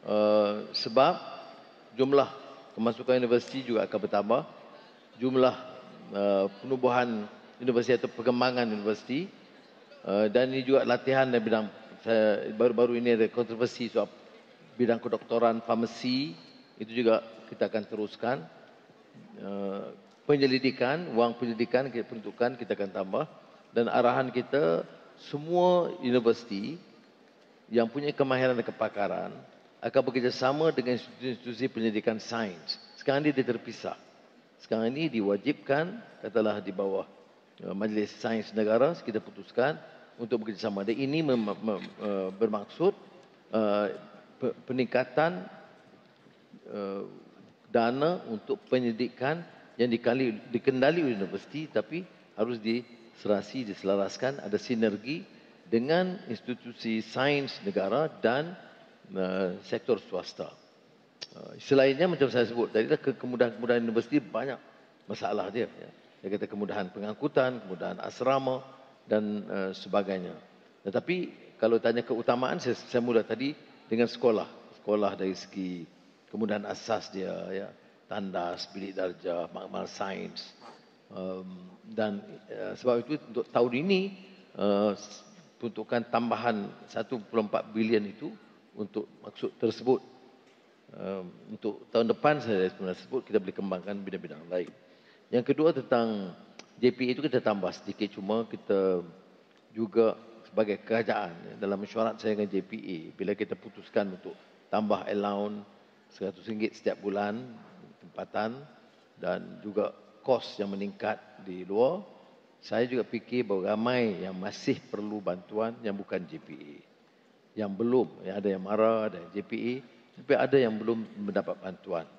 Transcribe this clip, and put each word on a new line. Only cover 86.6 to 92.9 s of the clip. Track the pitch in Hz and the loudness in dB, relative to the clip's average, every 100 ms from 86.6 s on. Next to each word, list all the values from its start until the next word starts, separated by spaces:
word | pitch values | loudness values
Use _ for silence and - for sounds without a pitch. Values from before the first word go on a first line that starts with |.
| 101 - - | -2 -10 -10
satu | 98 92 127 101 | -8 -4 -6 -2
puluh | 117 107 | 0 2
empat | - - 107 | 0 -2 0
bilion | 110 113 104 | 4 2 2
itu | - 151 214 - - _ - | -8 -12 -12 -20 -20 _ -10
untuk | 104 - - - | -6 -6 -8 -12
maksud | - - - - | -18 -8 -8 0
tersebut. | 117 - 117 131 - - - - - _ _ _ _ - | -2 0 2 2 2 -20 -20 -20 -20 _ _ _ _ -12
Em, | 95 98 90 107 - | -8 -8 -10 -16 -16
untuk | 110 110 - - | -8 -6 -6 -2
tahun | 117 113 | 2 2
depan | - 147 151 | 4 4 2
saya | 113 101 92 | 2 2 2
sebenarnya | - 95 | 0 -6